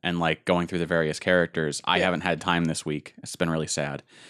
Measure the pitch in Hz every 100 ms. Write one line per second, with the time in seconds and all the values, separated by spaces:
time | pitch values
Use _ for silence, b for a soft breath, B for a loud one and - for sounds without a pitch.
0 | 87 87 82 80 - 90 85 90 82 85
1 | 78 78 98 90 85 - 76 69 - 90
2 | 90 85 90 80 - 85 82 80 80 76
3 | - - - - 87 80 78 - 71 69
4 | - B B